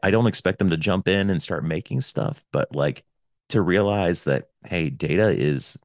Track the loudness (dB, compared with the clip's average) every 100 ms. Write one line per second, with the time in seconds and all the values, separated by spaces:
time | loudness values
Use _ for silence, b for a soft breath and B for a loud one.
0 | 2 4 2 0 -2 0 0 2 0 0
1 | 2 0 0 -2 -2 -6 -4 -4 -4 -6
2 | -4 -4 -4 -6 _ -4 -2 -2 -2 -4
3 | _ _ _ _ _ 0 2 2 2 2
4 | 0 0 0 -2 -4 _ -6 -4 -2 -4
5 | -2 2 2 2 0 -2 -6 -12